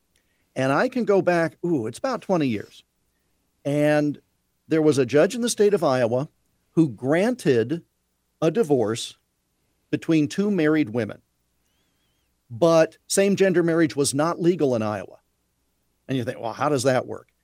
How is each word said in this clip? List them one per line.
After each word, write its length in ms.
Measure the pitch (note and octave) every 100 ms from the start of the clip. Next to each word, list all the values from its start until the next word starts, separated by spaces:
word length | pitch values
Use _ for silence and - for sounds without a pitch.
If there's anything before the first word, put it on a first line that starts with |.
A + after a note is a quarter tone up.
| _ _ _ _ _ C3+
And 160 | C3
I 160 | D3 B3+
can 160 | B3+
go 180 | G#3 G3
back, 360 | F3 F3 D#3+ - F3
ooh, 200 | D3+ G#2+
it's 100 | -
about 240 | C4+ A3+
twenty 260 | - F3+ C#3
years. 360 | G2+ - - _ _ _ _ _ _ _ _ C#3+
And 560 | D3 D3 D3+ D3 C#3 _ _ _ _ -
there 120 | D#3+
was 160 | D#3 C#3
a 80 | B2+
judge 300 | D3 G3 A#3+
in 60 |
the 80 | A#3+
state 240 | - G#3
of 100 | G3
Iowa 460 | D3+ B2+ A2+ B2 D#3 _ _ _ _
who 160 | - D#3+
granted 920 | G2 B2+ E3 A3 B3+ - A#2+ A#2 E3 - _ _ _ _ -
a 100 | D#3+
divorce 640 | E3 E3 C3+ G#2 A2+ - - _ _ _ _ _ _ -
between 380 | D3+ - D#3+ C#3+
two 200 | - G#3
married 380 | F#3+ D3+ D#3 B2
women. 300 | A#2 G#2 - _ _ _ _ _ _ _ _ _ _ _ _ -
But 480 | A#2 E3 E3 - _ -
same-gender 560 | - G3+ F#3+ G3 F3+
marriage 320 | E3+ E3 D#3+ C3+
was 180 | C#3+
not 280 | C#3 D#3+ E3
legal 340 | E3+ F3 C#3+ A#2
in 60 |
Iowa. 360 | G#2+ G2+ - - _ _ _ _ _ _ _ _ -
And 100 | C3+
you 60 |
think, 160 | A#2 A2+
"Well, 140 | A2+
how 160 | A2 C#3+
does 140 | C#3
that 240 | C3 B2+ -
work?" 220 | G2+ - _